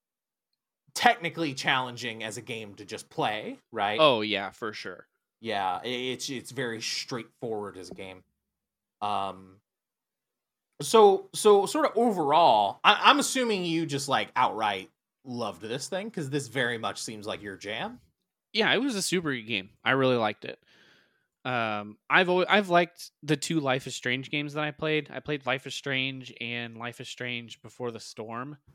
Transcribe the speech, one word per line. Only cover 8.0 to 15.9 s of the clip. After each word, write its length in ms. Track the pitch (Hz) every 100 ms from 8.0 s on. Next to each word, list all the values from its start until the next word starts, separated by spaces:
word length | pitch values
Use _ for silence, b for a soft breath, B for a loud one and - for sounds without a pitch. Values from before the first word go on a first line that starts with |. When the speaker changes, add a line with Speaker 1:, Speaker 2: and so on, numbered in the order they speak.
| 95 92 _ _ _ _ _ _ _ _
Speaker 1:
Um, 600 | 104 101 98 92 95 98 _ _ _ _ _ _ _ _ _ _ _ _
so, 480 | 139 226 208 190 -
so 320 | - 214 202 190
sort 200 | 302 277
of 80 | 214
overall, 800 | 240 185 143 160 160 107 101 -
I, 160 | 175 208 190
I'm 100 | 285
assuming 440 | - 269 240 196
you 220 | 175 165 156
just, 240 | 139 139
like, 220 | 123 101 123
outright 560 | 127 101 107 98 92 _ _ _
loved 380 | 135 120 107 85
this 260 | 110 127
thing, 240 | -